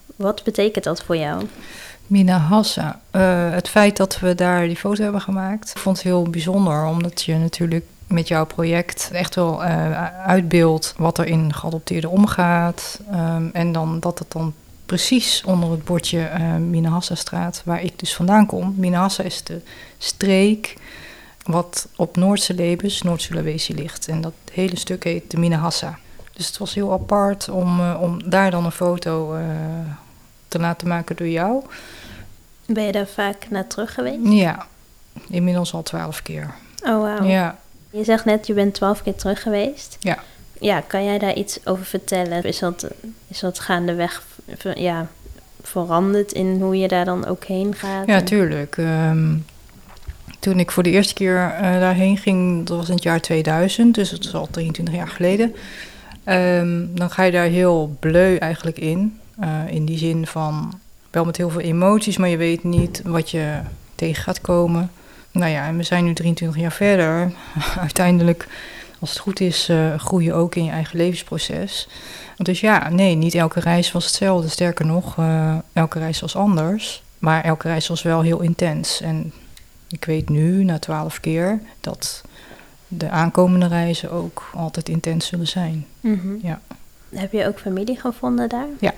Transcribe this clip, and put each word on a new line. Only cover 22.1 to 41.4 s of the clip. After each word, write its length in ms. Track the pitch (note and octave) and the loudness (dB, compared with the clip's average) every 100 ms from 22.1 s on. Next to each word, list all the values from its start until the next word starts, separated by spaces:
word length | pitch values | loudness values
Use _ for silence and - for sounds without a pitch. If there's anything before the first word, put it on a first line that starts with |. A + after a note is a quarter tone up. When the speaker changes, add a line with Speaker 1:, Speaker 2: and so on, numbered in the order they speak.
| F3 | 2
Speaker 2:
Noordse 360 | F#3+ G3+ - | 2 2 0
Lebes, 480 | F3+ F3 F3 E3+ - | 0 0 0 -2 -2
Noord-Sulawesi 720 | F3 E3 - D#3+ D#3 D#3+ - D#3 | -2 -2 -4 -4 -4 -4 -4 -6
ligt. 320 | D#3 - - | -8 -10 -6
En 140 | D#3+ | -4
dat 120 | D#3+ - - | -4 -10 -10
hele 260 | - F#3+ F3 | -2 -2 -2
stuk 260 | - F#3 | -6 -4
heet 280 | E3+ E3+ - | -4 -4 -4
de 60 | E3 | 0
Minahasa. 580 | E3+ D#3+ E3 - D#3 D#3+ - - - | 2 2 0 -2 -6 -12 -18 -20 -18
Dus 140 | - F3+ | -10 -8
het 100 | - | -8
was 160 | G3 | -6
heel 180 | G3+ G3 | -4 0
apart 580 | F#3 - G#3 G3 G3+ - | -2 2 2 2 0 -4
om, 300 | F#3 F3+ F3 | -2 2 2
eh, 180 | F3 E3 | 0 0
om 280 | F3 F3 E3+ | -2 -2 0
daar 220 | F#3 F#3+ | 2 4
dan 140 | F3 E3+ | 2 -2
een 60 | |
foto, 600 | - F3+ F3 E3+ D#3+ D#3 D#3+ | 0 0 0 -2 -4 -4 -4
eh, 60 | E3 D#3 D#3+ E3 D#3+ D3 - - - - - | -4 -4 -4 -6 -8 -12 -16 -20 -20 -20 -6
te 120 | E3+ | -2
laten 280 | E3+ E3 F3 | -2 -2 -2
maken 280 | E3+ E3 E3+ | -2 -4 -4
door 120 | E3+ | -2
jou. 340 | E3 F#3+ C4 C4+ - - - - - - - - - - | 0 0 -2 -4 -16 -20 -20 -18 -18 -18 -20 -20 -12 -4
Speaker 1:
Ben 180 | A3 | -2
je 80 | G#3 | 0
daar 160 | G3+ G3 | -2 -2
vaak 400 | - G3+ G3+ A3+ | -2 -4 -4 -6
naar 180 | G3 F#3+ | -6 -6
terug 260 | - A3 | -6 -8
geweest? 240 | - B3 A#3 | -6 -6 0
Speaker 2:
Ja, 420 | A3 G#3 E3+ - - - - - - - - | 4 6 4 -2 -10 -20 -20 -20 -20 -20 -8
inmiddels 440 | F3+ F3+ F3+ E3+ | -2 0 0 -2
al 100 | E3 | -6
twaalf 380 | D#3+ E3 D#3+ D3+ | -8 -8 -8 -10
keer. 320 | - D#3 D3+ - - - | -10 -10 -10 -12 -18 -8
Speaker 1:
Oh, 180 | C4 G#3+ | -2 0
wauw. 220 | G#3 G#3 | 0 0
Speaker 2:
Ja. 340 | F#3+ F#3+ E3+ - - - - | 2 2 2 -4 -18 -20 -12
Speaker 1:
Je 140 | G#3 | -4
zegt 220 | G#3+ A3 A3 | 2 2 4
net, 220 | G#3 G#3+ | 2 2
je 60 | |
bent 200 | G3+ G3 | 2 2
twaalf 300 | - G3 G#3+ | 2 0 0
keer 120 | - G3 | -2 -4
terug 260 | F#3+ G3+ | -2 -2
geweest. 560 | A3+ G#3 A#3+ D4 - - | 0 0 -2 -4 -14 -8
Speaker 2:
Ja. 180 | F#3+ - - - - - | -4 -4 -8 -20 -20 -4
Speaker 1:
Ja, 220 | G#3 F3 | 0 0
kan 240 | - G3 G3+ | 0 -2 0
jij 120 | G3+ | 0
daar 160 | G3+ | 0
iets 300 | - | -2